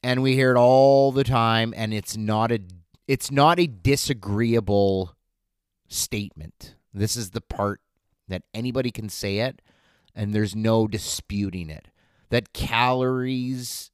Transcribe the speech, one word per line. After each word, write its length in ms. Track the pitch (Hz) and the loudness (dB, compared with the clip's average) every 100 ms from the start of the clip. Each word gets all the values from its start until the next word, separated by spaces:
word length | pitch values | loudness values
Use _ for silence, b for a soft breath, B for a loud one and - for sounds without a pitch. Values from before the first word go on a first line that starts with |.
And 180 | 123 127 | 0 0
we 140 | 131 | 2
hear 160 | 131 131 | 4 4
it 80 | 123 | 6
all 540 | 123 131 135 139 139 | 6 8 8 6 4
the 120 | 135 | 2
time, 480 | 127 127 113 113 113 | 0 2 2 2 0
and 200 | - 110 | -4 -6
it's 200 | 110 - | -6 -6
not 380 | 110 107 107 113 | -6 -2 0 0
a, 80 | 117 90 90 _ _ - | -2 -6 -20 _ _ -4
it's 220 | 135 - | -4 -2
not 280 | 139 151 175 | 4 4 4
a 80 | 170 | 0
disagreeable 1500 | 101 104 139 - 123 104 101 117 117 98 101 98 95 95 _ _ _ _ _ _ _ _ | 0 0 0 -2 -6 -2 -2 2 0 2 2 2 0 -4 _ _ _ _ _ _ _ _
statement. 880 | - - 104 98 - 80 _ - _ _ | -8 -6 -6 -8 -12 -18 _ -20 _ _
This 240 | 98 107 123 | -6 -4 -4
is 140 | 98 | -8
the 100 | 110 | -10
part 400 | _ - 101 101 _ _ _ _ - | _ -4 -4 -4 _ _ _ _ -10
that 140 | 92 _ | -10 _
anybody 380 | 110 123 123 123 | -8 -4 -2 -4
can 180 | 113 107 | -6 -12
say 300 | - 101 98 | -8 -6 -4
it, 240 | 120 - _ _ _ _ _ | -4 -8 _ _ _ _ _
and 200 | - 104 | -8 -4
there's 200 | 107 107 | -2 -2
no 320 | 104 110 113 110 | -2 2 2 2
disputing 840 | - - - - 101 101 90 80 | -4 -8 -10 -6 -4 -4 -6 -12
it, 180 | 73 _ _ _ _ _ | -14 _ _ _ _ _
that 240 | 120 110 | -4 -4
calories 1400 | - - 113 123 127 127 127 127 131 127 127 120 - - | -8 -2 0 2 2 0 -2 -2 -4 -4 -6 -8 -14 -16